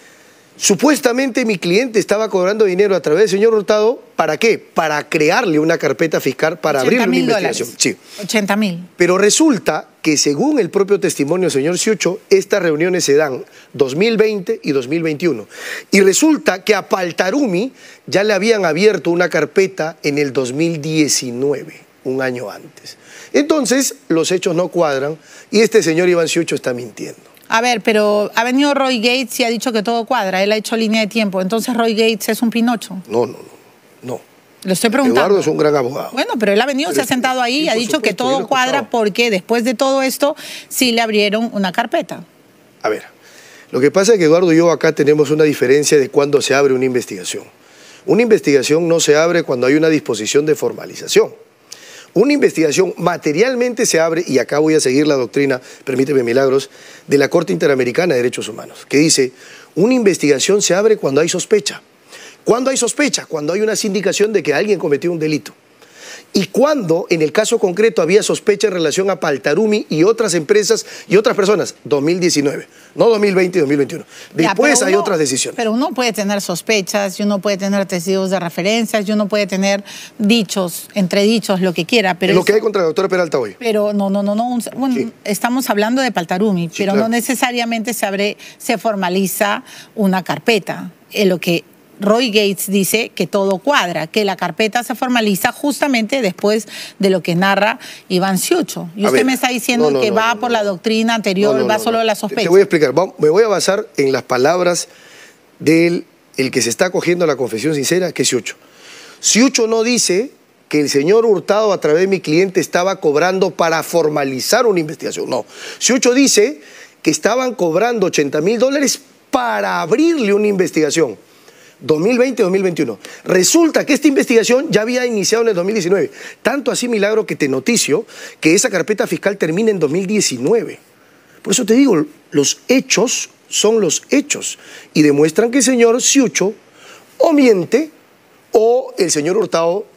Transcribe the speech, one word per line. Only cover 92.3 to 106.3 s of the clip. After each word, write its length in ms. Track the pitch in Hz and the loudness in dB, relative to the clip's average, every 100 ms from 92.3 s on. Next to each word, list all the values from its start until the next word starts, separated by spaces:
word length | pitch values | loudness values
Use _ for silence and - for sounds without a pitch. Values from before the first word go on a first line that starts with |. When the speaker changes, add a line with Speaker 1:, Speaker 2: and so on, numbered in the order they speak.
Speaker 2:
Gates 340 | 208 202 185 - | 2 0 -2 -2
dice 460 | 196 185 220 208 | -2 0 -2 -4
que 140 | - 175 | -6 -4
todo 300 | 208 196 190 | 0 0 -2
cuadra, 500 | - 277 180 165 160 | 0 0 0 -4 -4
que 160 | 220 | -2
la 100 | 202 | -2
carpeta 480 | 180 - - 220 240 | -2 -4 -2 -2 -2
se 140 | 240 233 | -6 -4
formaliza 560 | 254 247 214 190 247 | -2 0 0 0 -2
justamente 680 | - 285 - 294 247 214 269 | -2 -4 -2 0 0 -2 -2
después 440 | 202 175 202 220 - - - - | -2 -2 0 0 -4 -14 -16 -2
de 100 | 196 | 0
lo 140 | 185 | 0
que 140 | 170 170 | 0 0
narra 420 | 196 196 214 254 - - - | 2 2 0 -2 -10 -20 -4
Iván 280 | 185 190 185 | -2 0 -2
Siucho. 540 | - 349 196 170 170 196 | 0 -2 -2 -8 -12 -4
Y 80 | |
Speaker 1:
A 20 | 208 | 0
Speaker 2:
usted 120 | - | 2
Speaker 1:
ver, 80 | 262 | 2
Speaker 2:
me 80 | |
está 140 | 254 262 | 0 -2
diciendo 440 | 247 - 240 226 | -2 -2 0 2
Speaker 1:
no, 60 | - | 2
no, 20 | |
Speaker 2:
que 100 | 214 | 0
Speaker 1:
no, 60 | 196 | 0
Speaker 2:
va 180 | 220 | 0
Speaker 1:
no, 60 | 220 | -2
Speaker 2:
por 100 | 247 | -2
Speaker 1:
no. 40 | |
Speaker 2:
la 100 | 233 | 0
doctrina 500 | 202 180 226 220 226 | -2 -4 -2 0 0
anterior, 400 | 226 202 185 208 | 0 -2 0 2
Speaker 1:
No, 60 | - | 2
no, 80 | 247 | 0
Speaker 2:
va 100 | 220 | 0
Speaker 1:
no, 60 | |
Speaker 2:
solo 80 | 220 | 0
Speaker 1:
no. 60 | 226 | 0
Speaker 2:
de 60 | 226 | 0
la 80 | |
Speaker 1:
Te, 60 | 208 | -2
Speaker 2:
sospecha. 220 | 208 208 | -4 -2
Speaker 1:
te 60 | 175 | 4
voy 100 | 190 | 4
a 40 | |
explicar. 340 | 196 170 143 139 | 4 2 2 0
Va-, 160 | 190 - | -2 0
me 100 | 151 | 2
voy 160 | 180 | 4
a 20 | 226 | 2
basar 400 | 180 190 202 214 - | 0 0 -2 -4 -2
en 140 | 139 | 0
las 140 | 131 | -2
palabras 640 | - 123 139 180 175 170 - - - - - _ _ - | -2 0 2 2 0 -2 -6 -14 -20 -20 -20 _ _ -4
del, 440 | 143 165 170 175 - _ _ | 2 2 2 0 -6 _ _